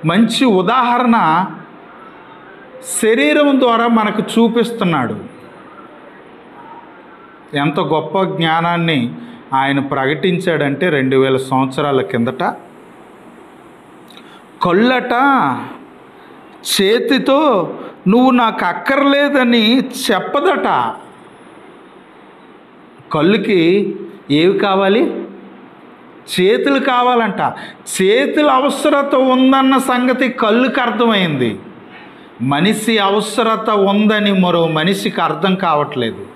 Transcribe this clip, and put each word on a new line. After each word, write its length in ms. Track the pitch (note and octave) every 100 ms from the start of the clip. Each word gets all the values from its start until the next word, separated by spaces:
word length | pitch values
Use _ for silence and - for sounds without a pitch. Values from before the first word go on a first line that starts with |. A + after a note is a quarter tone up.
| D#3+
మంచి 380 | F3+ A3+ -
ఉదాహరణ 1000 | C4 F#3 F3+ B3+ A#3+ A#3+ B3 A3+ E3 E3 F#3+ - - - - - - - - - - - - - - -
శరీరం 580 | A3 A#3+ D4 D4 C#4+ C4+
ద్వారా 260 | B3+ A#3 A#3
మనకు 360 | A3+ G#3 G#3
చూపిస్తున్నాడు. 920 | - A3+ A#3 A#3 A#3 A#3 F3+ D3+ A#2 G#2 - - - - - - - - - - - - - - A#5 A#5 - - - - - - - D3
ఎంత 240 | C#3+ -
గొప్ప 420 | D3 D#3 D3 G3
జ్ఞానాన్ని 920 | F#3 D#3 E3 D#3+ E3+ E3+ E3 D3+ A#2+ - - - -
ఆయన 240 | C3+ C#3 C#3
ప్రకటించాడంటే, 1080 | C#3 C#3+ C3+ D3 F#3+ F3+ F3 D#3 C#3+ C#3 F3+
రెండు 280 | D3 C3 C3
వేల 200 | C3+ C3
సంవత్సరాల 680 | C3 C3 C3+ C3+ C#3+ C3+
కిందట, 400 | - B2 A#2 B2+ F3+ - - - - - - - - - - - - - - - - - - - - -
"కళ్ళట 500 | F3+ F3+ A#3+ B3+ A#3+ A#3+ C#4 C4+ C#3+ A#2+ - - - - - - - - - - - -
చేతితో 960 | F#3+ A3+ - C4 - C#4 D#4 G#3+ D#3 - - - F3+
నువ్వు 220 | A3+ B3+
నాకు 340 | B3 A3+ -
అక్కర్లేదని 1160 | F3+ E3+ - C#4 C#4 C#4+ C#4+ C#4+ B3 A#3 G#3+ C4
చెప్పదట." 1120 | - - - F#3+ - C#4+ F4 C#4+ A#3 D3+ A2+ - - - - - - - - - - - - - - - - - - - - - -
కళ్ళుకి 840 | D#3 D#3+ A3 - F#3 E3 G3 G3 - - - -
ఏవి 280 | D3 F3 F#3+
కావాలి? 680 | G3+ F#3+ G3 G#3 - - - - - - - - - - - - - -
చేతులు 380 | F#3 A#3+ C#4 C4+
కావాలంట. 760 | C4+ B3 B3 A#3+ A3 F#3 C#3+ - - - - -
చేతుల 480 | F#3+ A#3 C#4 - D4
అవసరత 640 | C4 C#4 - D4+ C#4+ C#4
ఉందన్న 640 | C#4 C4 B3+ C4 C4+ C4 C4+
సంగతి 500 | - B3 B3+ B3+ B3+
కళ్ళుకి 520 | - A3 A3+ C4 -
అర్థమైంది, 800 | A#3+ G#3+ A#3 G#3 F3+ C#3 A#2+ G2 - - - - - - - -
మనిషి 560 | B2+ C#3+ F3 G#3+ - A3
అవసరత 720 | G3 G#3 G#3 - A3+ A3 A3
ఉందని 720 | G#3 G3 G3+ G#3+ G#3+ G#3 F#3+
మరో 280 | F3+ E3+ E3
మనిషికి 520 | D3+ E3 G3 A3 -
అర్థం 340 | D#3+ D3+ F#3+
కావట్లేదు. 720 | F#3 F3+ D3+ D3 B2+ A#2 F#2+ -